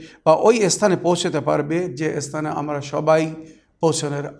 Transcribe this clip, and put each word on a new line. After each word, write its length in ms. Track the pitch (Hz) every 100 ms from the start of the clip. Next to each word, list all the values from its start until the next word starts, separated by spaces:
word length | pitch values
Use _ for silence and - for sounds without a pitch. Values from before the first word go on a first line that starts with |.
| - -
বা 100 | 160
ওই 360 | 156 214 233 190
স্থানে 260 | - 208 160
পৌঁছতে 440 | 165 175 175 147
পারবে 480 | 143 151 147 170 180
যে 320 | 135 156 151
স্থানে 280 | 139 156 151
আমরা 320 | 160 147 147
সবাই 540 | 139 147 156 160 160 160 - - _ _
পৌঁছানোর 540 | 165 151 147 143 139 -